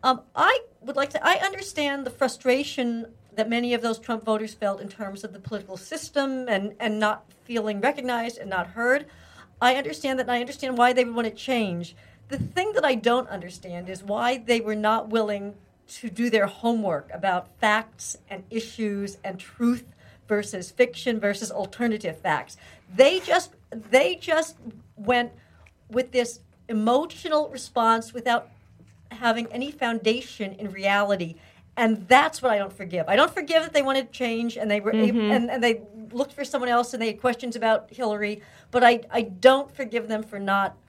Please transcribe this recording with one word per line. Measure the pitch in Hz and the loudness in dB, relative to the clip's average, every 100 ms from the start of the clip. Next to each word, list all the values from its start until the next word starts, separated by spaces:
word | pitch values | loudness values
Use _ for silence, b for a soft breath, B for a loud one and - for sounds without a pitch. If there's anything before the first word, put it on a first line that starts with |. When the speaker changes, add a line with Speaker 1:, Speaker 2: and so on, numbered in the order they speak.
Speaker 1:
Um, | 247 254 - - | 2 0 -4 0
I | 349 508 - _ | 2 2 -2 _
would | 226 277 | -8 -4
like | 277 | -2
to, | - 311 | 0 2
I | 370 | 2
understand | 381 381 381 - 285 277 254 | 0 -6 -10 -4 -2 -2 -6
the | |
frustration | - 262 - 254 254 285 - 240 233 226 - _ - | -2 -2 0 0 0 0 -4 -4 -4 -8 -16 _ -4
that | 220 | -2
many | 233 240 | 0 0
of | 240 | 0
those | 233 226 | -2 -4
Trump | - 226 | -4 -4
voters | 220 214 220 | 0 -2 -2
felt | - 208 196 | -4 -4 -4
in | 202 | -10
terms | - 202 196 | -12 -12 -10
of | 214 | -14
the | 180 | -14
political | - 208 190 185 | -10 -10 -10 -16
system | - 311 - 285 277 262 247 | -10 -10 -4 -2 -2 -2 -2
and, | 202 202 - | -2 -2 -4
and | 233 214 | -4 0
not | 214 214 - _ - | 0 0 -8 _ -8
feeling | 233 214 202 | -4 -4 0
recognized | 226 285 247 240 233 233 | 0 0 -4 -4 -4 -8
and | 185 | -6
not | 190 175 | -4 -4
heard. | 196 240 277 285 B B B B - | -2 2 2 0 B B B B 2
I | 240 262 | 2 2
understand | 277 302 277 262 | -2 -6 -4 -2
that, | |
and | 254 | -2
I | 247 | -2
understand | 240 285 262 247 | -4 -8 -6 4
why | 247 | 4
they | 247 240 | 4 0
would | 233 | 0
want | 220 | -4
to | |
change. | 220 - 247 208 170 170 - b b - | -4 -2 0 0 -4 -8 -14 b b -10
The | - | -6
thing | - - 403 | -4 -2 0
that | 427 311 | 2 2
I | |
don't | 247 226 240 247 | 2 2 0 -2
understand | 196 175 185 185 175 180 | -10 -12 -14 -12 -12 -10
is | 190 | -12
why | 196 208 240 262 | -6 -2 0 -2
they | 226 233 | 0 0
were | 220 214 | 0 0
not | 214 226 220 | 2 0 0
willing | 226 214 202 202 202 _ _ _ | 0 0 -2 -6 -14 _ _ _
to | - 233 | -12 -12
do | 175 240 | -4 2
their | 226 196 | 4 2
homework | - 233 233 202 151 - | 0 0 0 0 -2 -6
about | 175 190 180 180 _ | -4 0 0 -2 _
facts | 220 214 220 - - - _ | 2 2 0 -14 -14 -14 _
and | 190 190 | -14 -8
issues | 226 220 - 214 202 202 - | -8 -8 -6 -4 -4 -8 -8
and | 196 190 | -12 -12
truth | - - 240 240 - b b b - | -16 -2 0 0 -6 b b b -2
versus | 208 208 190 180 | -2 -2 -8 -10
fiction | - 254 247 - 220 | 2 2 2 -4 0
versus | 208 202 226 | -2 -2 -6
alternative | - 190 - 233 214 190 160 | -6 -8 -2 -2 -2 -6 -6
facts. | 185 143 - - B B B | -2 -2 -2 -18 B B B
They | 185 269 370 | 6 6 6
just, | - 349 - - _ | 2 0 0 -16 _
they | 233 214 254 285 339 | -16 2 4 4 -2
just | - 320 320 - 233 - - - | 0 0 0 -8 -20 -20 -20 -12
went | 208 247 240 - b b b _ _ | 0 0 0 -8 b b b _ _
with | 220 254 | -4 -2
this | 254 240 - - _ - | -2 -2 -6 -20 _ -6
emotional | 220 214 254 330 - 359 302 302 | -2 2 2 0 -8 -2 0 0
response | 262 - - 226 226 226 | -6 -6 0 2 2 0
without | 247 240 240 - - _ - - - - | -6 0 0 -2 -20 _ -20 -20 -20 -20
having | 226 233 226 226 | -4 0 0 -2
any | 226 277 | -6 -8
foundation | 294 240 233 220 240 254 - 196 | -4 -2 0 0 0 -4 -10 -10
in | 190 208 | -8 -12
reality. | 185 196 202 202 196 170 165 B B B - | -4 2 2 2 0 -2 -8 B B B 0
And | 226 220 185 | 2 2 6
that's | 254 311 - | 6 6 0
what | 254 | 0
I | 208 | 0
don't | 196 | -2
forgive. | - 180 175 160 | -8 -6 -4 2
I | 202 | 4
don't | 311 | 4
forgive | - 294 320 | 2 2 2
that | 320 | 4
they | 302 | 2
wanted | 269 269 254 | 2 0 -2
change | - 240 226 233 233 | -4 -4 -2 -4 -4
and | 214 | 0
they | 208 | 0
were | 202 | 2
ab- | 220 | 4
Speaker 2:
Mm-hmm. | 214 226 208 | 4 4 2
Speaker 1:
and, | 214 233 | 2 2
and | 254 | 0
they | 240 226 - 226 220 | 2 0 -4 -18 -12
looked | 240 277 | -4 -4
for | - | -4
someone | 277 269 247 | -6 -2 2
else | 240 240 | 2 2
and | 247 | -2
they | 226 | -4
had | 214 | 0
questions | 254 240 247 233 | -2 -2 -6 -2
about | 226 220 220 | 2 2 0
Hillary. | - 220 208 208 208 B B B | -4 -4 -2 -4 -6 B B B
But | 247 | 6
I, | 240 240 - | 6 6 0
I | 240 | -4
don't | 233 180 254 269 277 | -4 6 8 8 2
forgive | - 254 233 220 | -8 -6 -6 -4
them | 214 | -4
for | 214 202 | -4 -8
not | 196 196 190 - | 0 0 0 -4